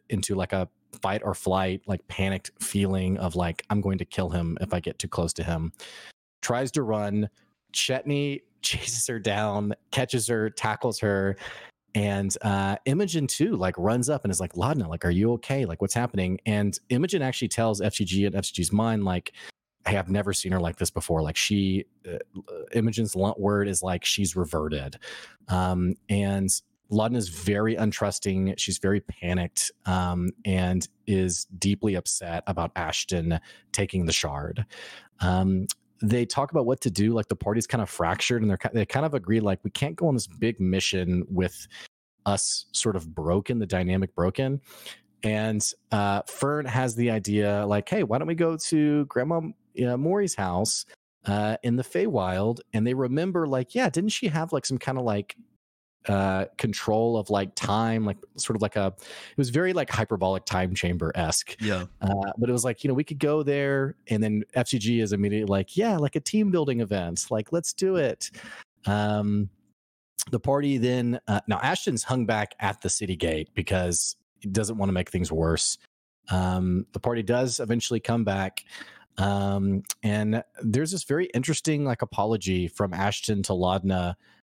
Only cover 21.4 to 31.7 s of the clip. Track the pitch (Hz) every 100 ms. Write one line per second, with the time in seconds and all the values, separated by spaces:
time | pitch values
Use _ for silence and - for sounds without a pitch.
21.4 | - 104 98 95 - _ 90 85 - 92
22.4 | - 85 - 117 113 110 107 95 98 -
23.4 | 101 104 101 92 92 87 - - 95 92
24.4 | 85 80 78 76 69 - - - - -
25.4 | - 90 92 90 90 - - 101 101 98
26.4 | 95 - - _ _ 104 110 120 95 80
27.4 | 87 101 110 113 107 - 101 - 101 95
28.4 | 95 - - 90 95 101 - - 87 90
29.4 | 87 - - - - 92 90 87 90 -
30.4 | 101 92 90 92 - _ - 98 92 87
31.4 | - 90 101